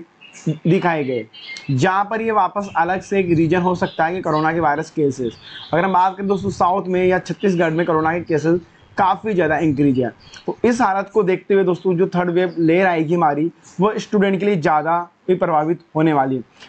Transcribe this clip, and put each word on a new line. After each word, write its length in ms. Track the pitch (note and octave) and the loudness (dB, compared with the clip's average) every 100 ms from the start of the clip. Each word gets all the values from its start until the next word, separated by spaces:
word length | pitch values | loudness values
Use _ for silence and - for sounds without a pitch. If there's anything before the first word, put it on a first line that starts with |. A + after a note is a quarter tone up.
| - _ - - - D#3 E3 | -6 _ -20 -12 -8 -4 0
दिखाए 360 | F#3 F3 D#3+ | 0 0 -2
गए, 240 | C3 B2 A2 - - - - | -4 -6 -8 -14 -18 -12 -4
जहाँ 360 | C3 F3 F#3+ G3+ | 0 0 0 -2
पर 100 | A3 | -4
ये 100 | A3+ | -2
वापस 380 | G#3+ F3+ G3+ G3 E3 | 0 0 -2 -6 -2
अलग 240 | E3+ F#3 | -2 -2
से 180 | - G3 | -2 -2
एक 60 | F3+ | 2
रीजन 320 | E3 E3 F3+ | 2 2 2
हो 140 | F3+ F3 | 0 0
सकता 300 | F#3 - D#3+ | -2 -2 -2
है 100 | F#3 | -2
कि 60 | |
कोरोना 320 | E3 D3+ D#3 | -2 0 0
के 60 | E3 | 0
वायरस 320 | D#3+ C#3+ D#3 | 0 0 -4
केसेस। 460 | - C#3+ C3 A#2+ - - - - | -2 -2 -2 -6 -8 -14 -20 -4
अगर 120 | D#3 F#3+ | -2 0
हम 80 | |
बात 240 | F3+ F#3 F#3 | 2 2 0
करें 100 | G3 | -2
दोस्तों 220 | G3 F#3+ | -2 -2
साउथ 380 | - F#3 F#3+ F3+ | -2 0 0 -2
में 180 | F3+ F#3 | 0 2
या 140 | F#3 | 0
छत्तीसगढ़ 520 | - E3+ G3+ F3 E3+ | -2 -4 0 2 0
में 140 | D#3+ E3+ | 0 0
कोरोना 280 | D#3+ D#3+ | 0 0
के 100 | F3 | -2
केसेस 380 | E3 D#3 D#3 E3+ E3 _ - - | -2 -2 0 0 -2 _ -10 -2
काफ़ी 360 | F#3+ - A3 | 0 0 -2
ज़्यादा 240 | F#3+ D#3 D3+ | 0 0 2
increase 420 | D#3+ C3+ C#3+ C3 | 0 2 2 2
है, 140 | B2+ - - - - | -2 -6 -18 -14 -10
तो 120 | - A3 | -2 0
इस 160 | A#3+ | 2
हालत 280 | A3 F#3+ F#3+ | 0 0 -2
को 100 | A3 | 0
देखते 300 | F#3+ F#3 - | 0 0 0
हुए 100 | G3 | 2
दोस्तों 340 | F3+ E3+ F#3+ E3+ | 2 0 0 0
जो 100 | F#3 | 0
third 220 | F3+ F3 | 0 0
wave 260 | F3 F#3 D#3+ | 0 0 0
लेयर 280 | D#3+ E3+ F#3+ | 2 4 2
आएगी 260 | E3 D#3 | 2 0
हमारी, 380 | F3 D#3+ C#3+ E3 - - - | 2 2 0 -2 -6 -12 -2
वो 140 | G3 G#3+ | 0 0
student 420 | - G#3+ G3 F#3+ | -2 0 2 2
के 60 | G3+ | 0
लिए 100 | G3+ | 0
ज़्यादा 540 | D3 D#3 D3+ E3+ F3 _ - | 2 0 2 -2 -4 _ -2
भी 80 | F#3 | -2
प्रभावित 440 | F3+ D#3 D#3 E3+ - D#3 | 0 0 0 -2 -4 0
होने 180 | D#3+ | 2
वाली 220 | D3 C3+ C3 | 2 0 -2
है। 80 | A2+ _ | -8 _